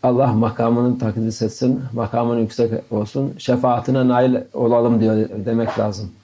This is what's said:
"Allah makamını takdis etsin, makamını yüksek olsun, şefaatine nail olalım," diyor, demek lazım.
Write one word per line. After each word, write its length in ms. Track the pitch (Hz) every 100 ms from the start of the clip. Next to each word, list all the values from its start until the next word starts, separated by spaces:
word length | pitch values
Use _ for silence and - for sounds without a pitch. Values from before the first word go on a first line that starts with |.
"Allah 240 | 127 123 135
makamını 720 | 110 113 - 113 117 123 123
takdis 420 | 110 110 110 107
etsin, 400 | 110 - 127 131 131
makamını 460 | 113 113 117 117 117
yüksek 320 | 110 - 117 113 -
olsun, 420 | 107 107 139 139 -
şefaatine 720 | - 127 127 120 120 131 127
nail 280 | 123 131 123 -
olalım," 460 | - 117 120 120 117
diyor, 300 | 110 110 110 101 104
demek 340 | 113 113 -
lazım. 300 | 107 104 98 -